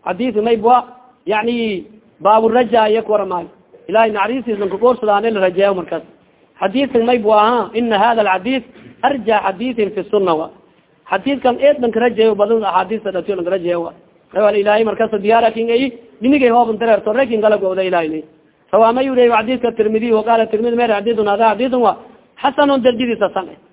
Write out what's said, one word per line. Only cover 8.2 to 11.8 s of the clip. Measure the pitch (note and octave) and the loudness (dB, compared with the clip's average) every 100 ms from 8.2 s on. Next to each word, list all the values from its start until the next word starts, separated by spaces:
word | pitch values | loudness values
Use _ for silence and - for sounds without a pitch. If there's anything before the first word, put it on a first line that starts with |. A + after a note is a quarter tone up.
al-xadiis | G3+ F#3 F#3+ C4 B3+ - - - | 0 -2 -2 -6 -6 -20 -20 -4
arjaa | C4 C#4 G#3 G#3 G3 | -2 -2 0 0 0
xadiisin | F#3 B3 A#3 G3 | -4 -6 -2 -4
fi | G#3 F3+ | -4 -2
sunna," | G#3 F#3+ | 0 0
wa. | D#3 E3 - _ _ _ _ - | -2 -4 -12 _ _ _ _ -6
Xadiiskan | G3 C4 C#4 B3+ B3 | -4 -2 -2 0 2
eed | C#4 D4 | 2 2